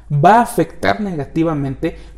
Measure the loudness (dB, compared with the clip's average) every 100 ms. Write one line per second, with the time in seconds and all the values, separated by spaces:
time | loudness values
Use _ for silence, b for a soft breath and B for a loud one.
0 | -4 2 6 6 4 -2 -4 -2 -2 -2
1 | -4 -6 -6 -2 -2 -2 -4 -4 -6 B
2 | B